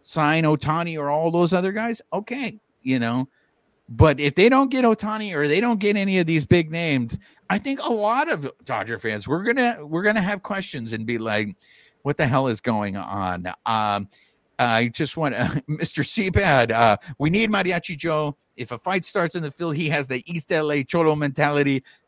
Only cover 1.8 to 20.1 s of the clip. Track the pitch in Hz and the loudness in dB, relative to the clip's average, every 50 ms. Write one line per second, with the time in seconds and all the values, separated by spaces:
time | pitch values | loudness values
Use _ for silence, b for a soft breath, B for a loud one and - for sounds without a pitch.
1.8 | 220 233 233 - - _ - 190 214 - 240 277 269 202 214 214 _ _ _ _ | -4 -4 -4 -6 -8 _ -8 -8 -6 -6 -8 -6 -6 -8 -8 -12 _ _ _ _
2.8 | - 131 131 127 117 117 117 127 131 - _ _ _ _ _ _ _ _ _ _ | -2 -2 0 0 0 0 0 -2 -4 -4 _ _ _ _ _ _ _ _ _ _
3.8 | _ - 120 113 147 156 139 127 147 143 139 - 190 240 262 262 277 262 254 262 | _ -12 2 4 4 4 4 4 0 0 2 4 4 6 6 4 2 2 2 2
4.8 | 247 233 220 214 - 214 214 220 214 208 180 147 147 147 147 180 233 247 233 202 | 4 4 2 2 -2 -6 -6 -6 -6 -4 -2 0 0 2 2 2 2 0 0 0
5.8 | 202 208 202 208 196 196 185 185 175 160 165 160 139 - 175 175 165 156 156 165 | 2 2 2 2 2 2 2 2 2 2 2 0 2 4 4 2 4 0 -4 -4
6.8 | 170 165 143 131 120 117 - - b b b b b - 185 208 - 277 269 277 | -2 0 0 0 -2 -4 -6 -10 b b b b b -4 -4 -2 -2 -4 -6 -4
7.8 | - 277 240 220 208 208 233 262 302 339 277 165 139 131 - _ _ - 127 107 | -2 -2 -2 0 0 0 0 0 0 0 -2 -4 -4 -8 -12 _ _ -6 -4 -4
8.8 | 98 107 117 104 - 113 110 104 101 - 139 175 196 233 233 277 247 240 233 - | -4 -4 -6 -4 -4 -4 -4 -4 -4 -4 -4 -2 0 0 0 2 0 0 0 -4
9.8 | 151 147 156 170 190 214 214 220 185 190 208 190 - - 202 190 185 - - 139 | -8 -6 -4 0 0 2 2 2 0 -2 -2 -4 -6 -8 -8 -8 -8 -8 -10 -10
10.8 | 113 113 110 110 110 110 120 113 110 113 107 107 107 104 92 b b b b b | -8 -6 -6 -6 -4 -4 -4 -4 -2 -2 0 0 -2 -2 -6 b b b b b
11.8 | b b b b - 139 143 - 156 127 113 135 135 131 113 104 - 123 113 107 | b b b b -6 -4 -2 0 0 2 2 2 2 2 -2 -2 -2 -2 -2 -2
12.8 | 104 101 95 101 - - 98 101 95 92 90 90 87 90 90 - _ 113 113 110 | -2 -4 -4 -6 -6 -6 -6 -4 -2 -2 -4 -4 -6 -8 -10 -6 _ -2 0 0
13.8 | 107 104 101 101 101 98 b b b b b b _ _ _ - 127 120 113 113 | 2 0 0 -2 -4 -8 b b b b b b _ _ _ 0 2 4 4 4
14.8 | 120 120 120 - 160 135 - 165 160 147 117 104 123 - - 143 - - 151 147 | 2 0 0 -4 -4 -4 -2 -2 -2 -2 0 0 -2 -2 -2 -4 -4 -4 -6 -4
15.8 | 165 - - - 131 - - 226 202 190 170 202 202 180 143 135 117 110 113 113 | -6 -4 -4 -4 -4 -2 -2 -2 -2 0 2 2 4 4 6 4 4 4 4 4
16.8 | 117 113 104 98 B B 143 B 139 156 170 214 226 220 214 196 190 180 185 175 | 6 6 6 4 B B -6 B 0 2 2 2 2 2 2 0 0 0 -2 -2
17.8 | - - 175 143 - 165 156 151 151 147 143 - _ _ _ - 120 - 123 113 | -4 -6 -10 -6 -4 -2 0 0 0 -2 -6 -8 _ _ _ -12 -10 -8 -10 -8
18.8 | - 180 190 196 170 - - 202 170 165 - 180 160 147 143 - 170 170 151 143 | -4 -2 -2 -2 -4 -2 -2 -2 -2 0 -2 -4 -6 -6 -6 -6 -4 -2 -2 -2
19.8 | 175 151 151 147 139 127 | 0 0 0 -2 -2 -2